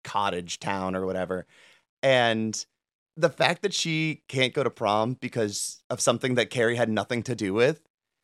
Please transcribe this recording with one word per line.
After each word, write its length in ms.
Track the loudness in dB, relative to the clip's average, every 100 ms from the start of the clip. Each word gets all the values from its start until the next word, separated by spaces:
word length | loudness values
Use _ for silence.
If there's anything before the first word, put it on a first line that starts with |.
| -6
cottage 540 | -2 -2 -2 -6 -8
town 340 | -4 -2 -2 -2
or 100 | -4
whatever. 400 | -4 -4 -6 -8 _ -20 _ _ _
And 640 | 2 4 4 2 -2 -6 -10 _ _ _ _ 0
the 120 | 0
fact 320 | 2 0 0
that 100 | -4
she 500 | -2 -2 0 0 -4 -4
can't 240 | 0 2
go 100 | 2
to 60 | -2
prom 460 | 0 2 2 2 -2
because 640 | -6 -2 -2 -2 -8 -10 -10
of 100 | 0
something 340 | 2 2 2 0
that 140 | 0
Carrie 280 | 2 2 2
had 120 | 0
nothing 340 | 0 -2 -4
to 120 | -4 -4
do 180 | -2
with, 280 | 2 2 2 _ _ _ _